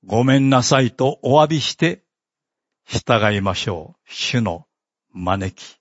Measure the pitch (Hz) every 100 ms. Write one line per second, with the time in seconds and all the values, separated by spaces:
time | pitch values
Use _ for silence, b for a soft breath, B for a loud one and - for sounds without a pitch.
0 | - 110 131 135 135 131 120 135 123 -
1 | 127 - 131 143 151 156 - - 165 180
2 | _ _ _ _ _ _ _ _ _ 117
3 | - 117 104 104 98 90 - 85 78 _
4 | _ - - 123 107 85 _ _ _ _
5 | _ 90 90 98 95 - - _